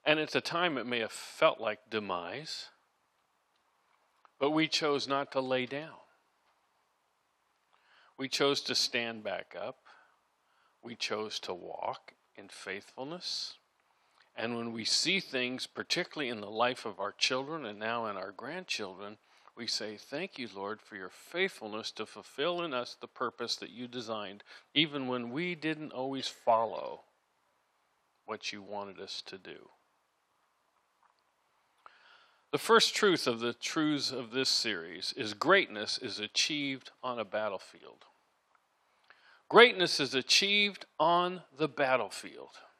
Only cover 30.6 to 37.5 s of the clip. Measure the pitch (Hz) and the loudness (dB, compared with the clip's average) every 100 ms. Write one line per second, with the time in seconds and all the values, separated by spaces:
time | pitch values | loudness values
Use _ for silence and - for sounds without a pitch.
30.6 | _ _ _ _ _ _ _ _ _ _ | _ _ _ _ _ _ _ _ _ _
31.6 | _ _ - - - - - _ _ 147 | _ _ -20 -20 -20 -20 -20 _ _ -2
32.6 | - 226 - - 208 165 - 113 120 117 | 6 6 6 4 4 6 2 0 -2 -2
33.6 | - 160 151 143 127 131 117 123 131 - | -4 0 2 2 0 -4 -4 0 2 2
34.6 | 117 92 82 85 - - 110 104 147 196 | 0 -2 -6 -8 -6 -4 -6 0 6 6
35.6 | 151 104 104 - 120 98 104 - - 151 | 6 -4 -4 -4 -4 -6 -2 0 2 0
36.6 | 143 131 - - 127 120 101 107 107 | -2 -4 -10 -8 -6 -4 -2 -2 -2